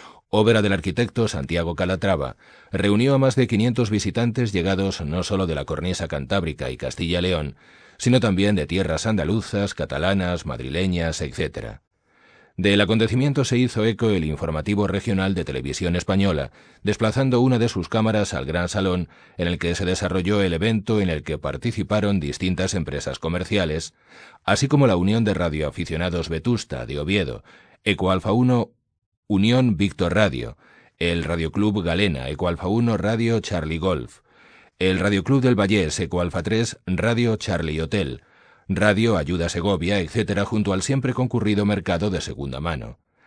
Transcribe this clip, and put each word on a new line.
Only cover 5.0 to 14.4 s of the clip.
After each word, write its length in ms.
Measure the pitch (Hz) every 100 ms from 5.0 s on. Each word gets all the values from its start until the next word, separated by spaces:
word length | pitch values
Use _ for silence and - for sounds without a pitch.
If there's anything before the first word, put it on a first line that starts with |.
no 240 | 73 87
solo 240 | 90 98 90
de 80 | 73
la 80 |
cornisa 420 | 69 71 90 87 78
cantábrica 640 | 73 65 98 82 71 64
y 60 | 64
Castilla-León, 800 | 65 - 85 87 90 85 73 - - - - -
sino 240 | 120 127
también 340 | 113 92 101
de 140 | 98 73
tierras 380 | 87 85 78 110
andaluzas, 680 | 104 76 110 - 104 98
catalanas, 720 | - 73 69 90 98 90 85 76
madrileñas, 760 | 60 64 78 95 87 82 80
etcétera. 600 | 73 - 76 - 57 - _ _ _ _ _ _ _ -
Del 240 | 98 101
acontecimiento 640 | 101 110 110 123 143 139
se 120 | 131 123
hizo 280 | 127 113
eco 260 | 107 101 113
el 140 | 95
informativo 640 | 78 76